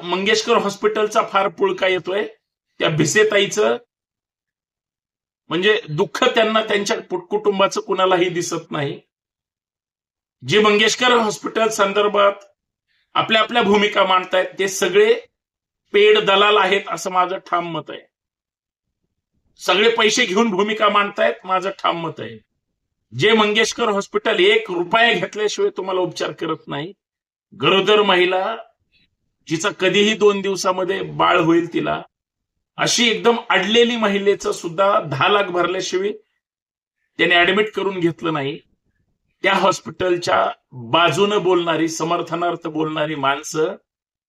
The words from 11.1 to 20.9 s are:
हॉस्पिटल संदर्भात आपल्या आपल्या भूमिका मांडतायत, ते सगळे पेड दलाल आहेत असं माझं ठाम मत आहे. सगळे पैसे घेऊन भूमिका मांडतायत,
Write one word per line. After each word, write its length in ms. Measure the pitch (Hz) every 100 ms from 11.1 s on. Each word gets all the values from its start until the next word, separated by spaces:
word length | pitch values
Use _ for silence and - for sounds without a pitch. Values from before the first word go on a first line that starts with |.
हॉस्पिटल 560 | 233 220 - - 220 220
संदर्भात 640 | 220 196 202 208 202 202 - - _ _ _ _ _ _
आपल्या 280 | 147 147 220
आपल्या 200 | 214 240
भूमिका 440 | 196 208 202 202 190
मांडतायत, 400 | 185 180 185 180 -
ते 80 | 190
सगळे 540 | - 190 196 214 240 - _ _ _ _ _ _
पेड 260 | 202 214 214
दलाल 380 | 180 196 208 208
आहेत 240 | 190 196 -
असं 240 | 165 185
माझं 260 | 185 180 190
ठाम 300 | - 175 170
मत 220 | 160 -
आहे. 120 | - - _ _ _ _ _ _ _ _ _ _ _ _ _ _ _
सगळे 380 | - 185 226 226
पैसे 300 | 214 262 233
घेऊन 240 | 190 233
भूमिका 400 | 175 208 214
मांडतायत, 440 | 208